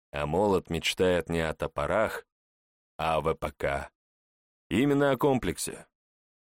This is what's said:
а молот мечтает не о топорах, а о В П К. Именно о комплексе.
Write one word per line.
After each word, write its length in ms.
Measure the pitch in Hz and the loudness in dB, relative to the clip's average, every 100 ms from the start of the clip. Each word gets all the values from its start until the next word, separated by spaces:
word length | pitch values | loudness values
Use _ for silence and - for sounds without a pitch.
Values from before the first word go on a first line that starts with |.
| _ | _
а 160 | 71 73 | -6 -2
молот 440 | 80 104 92 - | 2 4 2 0
мечтает 580 | 82 - - 92 90 - | -4 -2 0 2 2 0
не 120 | 85 | -2
о 140 | 80 | -2
топорах, 720 | 78 73 - 73 92 107 - - _ _ _ _ _ _ _ | -2 -6 -4 -2 0 0 -4 -14 _ _ _ _ _ _ _
а 200 | 80 80 | 0 0
о 40 | |
В 140 | 76 | 0
П 180 | 80 78 | -2 -6
К. 380 | - 71 69 71 _ _ _ _ _ _ _ _ | -4 -4 -4 -8 _ _ _ _ _ _ _ _
Именно 400 | 92 143 143 143 | 0 2 2 2
о 60 | 131 | 2
комплексе. 680 | 147 131 - - - - - _ _ _ _ _ | 2 2 -2 -4 -8 -10 -20 _ _ _ _ _